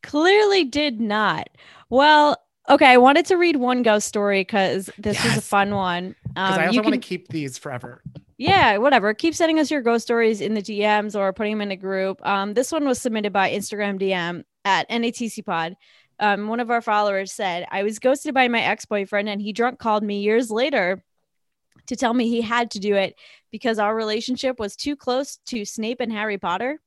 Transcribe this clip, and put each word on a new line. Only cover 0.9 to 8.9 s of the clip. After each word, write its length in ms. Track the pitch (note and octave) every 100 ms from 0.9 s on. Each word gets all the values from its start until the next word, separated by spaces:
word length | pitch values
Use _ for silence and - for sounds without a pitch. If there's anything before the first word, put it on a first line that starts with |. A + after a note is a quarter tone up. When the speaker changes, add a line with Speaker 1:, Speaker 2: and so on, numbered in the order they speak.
| A3+
Speaker 1:
not. 480 | A3 G#3 G#3 D#3 - _ - - _
Well, 460 | A#3+ D4 D4+ D4 - _ _ -
okay, 160 | C#4 C#4+
I 100 | B3+
wanted 300 | B3+ D4 -
to 100 | F#4
read 200 | F4 D4
one 260 | B3 B3
ghost 240 | A#3 G#3+ G#3+
story 360 | A3 G3+ G3
'cause 440 | F#3+ G#3 F#3+ C#3 F#3+ -
this 240 | G#3 G#3
was 120 | A#3 A3
a 40 |
Speaker 2:
Yes. 80 | -
Speaker 1:
fun 260 | G3+ G3+
one. 400 | G3+ F#3 F3 F#3 - -
Speaker 2:
'Cause 220 | - F#3+ F#3+
I 60 |
Speaker 1:
Um, 40 | E3
Speaker 2:
also 80 | G#3+
Speaker 1:
you 60 |
Speaker 2:
wanna 120 | G#3+ A#3+
Speaker 1:
can 40 |
Speaker 2:
keep 260 | - F3+ -
these 300 | D#3+ C#3+ B2+
forever. 440 | D3+ B2+ B2 B2 - - _ _
Speaker 1:
Yeah, 400 | D4 G4 C4+ G3+
whatever. 360 | B3+